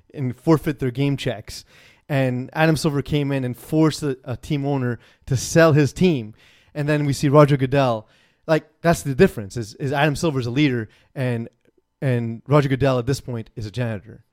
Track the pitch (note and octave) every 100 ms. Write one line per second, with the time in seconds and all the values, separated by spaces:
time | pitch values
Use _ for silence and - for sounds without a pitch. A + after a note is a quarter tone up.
0 | _ - B2+ - - D#3 E3 C3+ C3 A#2+
1 | C#3+ C3+ C#3 G#2+ - - - _ - _
2 | - C#3+ C3 B2 C3 D#3 D#3+ D#3 E3 C#3
3 | - D3+ C#3 C#3 B2 B2 - D#3 D#3 -
4 | D3 B2+ - A#2 - D3 C#3 C#3 B2 A#2
5 | _ _ - B2+ - E3 E3 D3 C#3+ -
6 | F#3 C#3+ G#2+ - _ _ _ D3+ D3 D3+
7 | C#3+ C3+ D3 D3 D3 C#3+ C3 C#3 B2+ A2
8 | - _ _ _ - D#3 - _ E3 E3
9 | C#3+ C3 F#3+ - G2 A#2+ G#2+ - C#3 C#3+
10 | D3+ C3+ E3+ C3 A#2 B2 D3+ B2 G#2+ _
11 | _ D3 B2+ A#2 A#2 - _ _ _ _
12 | C#3 B2 A#2 A#2 - D3 C#3 C3 C3+ B2+
13 | A#2+ C3+ - A#2+ G#2+ - G#2+ F#2+ A#2+ G#2
14 | G#2+ A2 _